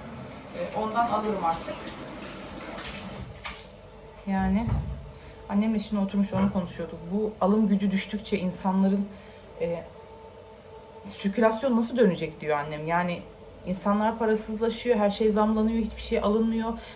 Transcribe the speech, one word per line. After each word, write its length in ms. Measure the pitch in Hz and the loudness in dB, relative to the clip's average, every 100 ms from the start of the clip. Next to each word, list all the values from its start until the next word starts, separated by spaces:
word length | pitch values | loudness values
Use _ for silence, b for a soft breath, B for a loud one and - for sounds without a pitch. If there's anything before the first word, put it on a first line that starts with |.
| - - - - - 170 | -12 -12 -12 -12 -10 -8
e, 200 | 180 208 | -6 -2
ondan 280 | 220 226 233 | 0 2 2
alırım 380 | 214 214 185 165 | 2 0 0 0
artık. 300 | - - - - - - - - - - - - - - 202 202 - - - - - - - - - - - 196 | 0 -4 -8 -10 -10 -12 -12 -12 -12 -12 -12 -10 -10 -10 -10 -10 -10 -12 -10 -10 -10 -14 -18 -18 -18 -18 -10 -2
Yani 400 | 196 190 196 233 - - - - B B B - | 0 2 2 2 0 -2 -6 -10 B B B -2
annemle 300 | 202 220 208 | 2 4 2
şimdi 220 | - 202 | 0 0
oturmuş 320 | 196 202 196 | 2 2 2
onu 200 | 190 196 | 4 2
konuşuyorduk. 460 | 190 175 - 165 165 170 | 2 -2 -6 -8 -8 -4
Bu 180 | 202 214 - | -2 -2 2
alım 260 | 190 214 208 | 4 6 6
gücü 240 | 196 202 | 4 4
düştükçe 460 | 190 - 208 - 185 | 2 0 -6 -2 -2
insanların, 680 | 180 - 196 190 190 202 202 B B B B - | -2 -2 2 4 4 4 0 B B B B -4
e, 220 | 165 165 - - - - - - - - - - - - 196 | -2 -4 -8 -16 -18 -18 -18 -18 -20 -20 -18 -18 -18 -16 -14
sirkülasyon 680 | - 196 240 220 226 269 233 | -4 0 4 4 4 2 4
nasıl 200 | 233 247 | 4 4
dönecek 440 | 196 170 156 - | 4 4 -2 -4
diyor 160 | 151 147 | 0 0
annem. 300 | 151 151 156 | -2 -4 0
Yani 340 | 175 175 175 - - - - 180 | 0 0 -2 -8 -16 -18 -10 -6
insanlar 540 | 185 202 208 214 220 | -2 2 4 2 2
parasızlaşıyor, 760 | 220 214 220 214 226 - 240 214 | 2 2 0 -2 0 0 2 4
her 120 | 202 | 4
şey 220 | 202 220 | 4 4
zamlanıyor, 520 | 208 214 220 220 226 220 | 6 4 4 2 2 -2
hiçbir 160 | - | -4
şey 180 | - 226 | -2 0
alınmıyor. 540 | 208 220 226 226 226 226 B | 2 4 2 0 -2 -4 B